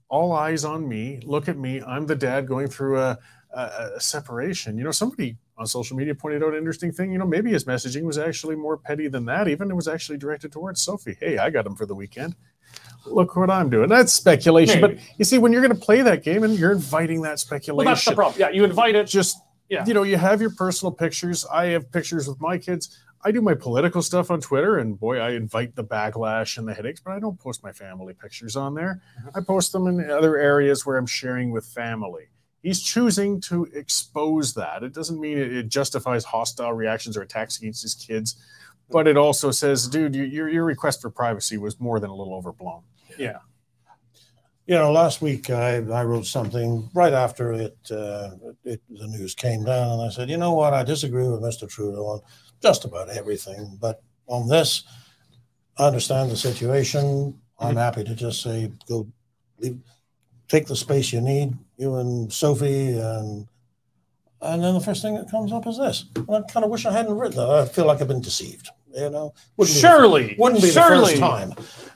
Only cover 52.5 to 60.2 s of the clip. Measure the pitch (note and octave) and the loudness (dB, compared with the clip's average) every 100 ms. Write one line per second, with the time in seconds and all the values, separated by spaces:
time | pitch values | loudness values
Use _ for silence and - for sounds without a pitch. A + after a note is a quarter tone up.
52.5 | _ G#3+ - - F2 F#2 G#2 G2+ G2+ G2 | _ 2 2 -4 -10 -10 -10 -6 -6 -8
53.5 | G2+ G2+ F#2+ A2 A2 _ _ - A#2+ A#2+ | -14 -16 -6 -6 -6 _ _ -8 -4 2
54.5 | D#3+ C#3+ - - - _ _ _ _ _ | 2 2 -2 -8 -20 _ _ _ _ _
55.5 | _ _ - C#3+ B2 - C3 C3 A2 C3 | _ _ 2 2 2 0 -2 -2 -2 -4
56.5 | A#2 A#2+ C#3 C3 D3 C#3+ C#3 C#3 - _ | -4 -2 0 0 0 0 0 -4 -8 _
57.5 | _ A#2 A#2 A#2+ A#2 G#2 A2 A#2+ - A#2+ | _ -2 0 0 -2 -8 -6 -6 -6 -6
58.5 | A2+ A2 - - A#2 G#2+ _ _ _ _ | -6 -6 -10 -6 -6 -6 _ _ _ _
59.5 | _ B2 B2 - _ _ _ | _ -10 -10 -16 _ _ _